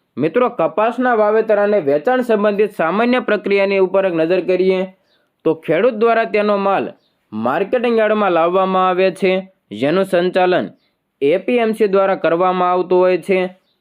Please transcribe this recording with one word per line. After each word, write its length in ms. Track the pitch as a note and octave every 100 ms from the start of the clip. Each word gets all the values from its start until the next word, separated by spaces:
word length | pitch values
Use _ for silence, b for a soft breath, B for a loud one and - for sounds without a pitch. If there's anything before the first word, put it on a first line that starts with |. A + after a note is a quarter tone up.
| _ -
મિત્રો, 300 | D3+ B3 B3
કપાસના 640 | - D#3+ G#3 A3 B3 B3+ A3
વાવેતર 460 | G#3 A3 G#3+ G3+
અને 180 | G#3 G#3
વેચાણ 460 | C#3+ D3 B3 B3+ A#3+
સંબંધિત 480 | G#3+ G#3 G3+ G#3+ -
સામાન્ય 420 | E3 G3 A#3+ B3 B3
પ્રક્રિયાની 500 | G#3 G#3 G3 G3 G3
ઉપર 240 | F#3 G3 F#3+
એક 80 |
નજર 280 | E3 D#3+ F#3
કરીએ 400 | F3 F3+ F#3+ F#3 F#3+ - _ _ _ _ D#3
તો 100 | C3
ખેડૂત 420 | - D#3+ B3 G#3+
દ્વારા 280 | A#3 A3+ A3
તેનો 240 | G#3 G#3 G3+
માલ 280 | G3 F3 G#2+ - _ _ -
માર્કેટિંગ 640 | G#2+ A#2 D#3 G3 B3 A#3+ A3+
યાર્ડમાં 380 | G#3+ G#3+ G3+ E3+
લાવવામાં 480 | E3+ F#3+ F#3+ F#3+ F#3
આવે 220 | F3+ F#3+
છે, 200 | F#3 F#3 F#3 F#3+ _ -
જેનું 340 | G#2 C3+ F#3 F#3+
સંચાલન 640 | F3+ F3+ F#3 F3+ E3+ G2 - _ _ _ -
એ 120 | C#3+ F#3
પી 220 | G#3+ A#3+
એમ 100 | A3
સી 180 | A3 G#3
દ્વારા 280 | G3 F#3+ F#3
કરવામાં 500 | D#3+ E3+ F#3 F3+ F3+
આવતું 280 | F3+ F3 F3+
હોય 200 | F#3 F3+ F#3+
છે. 120 | F#3 F#3 - _ _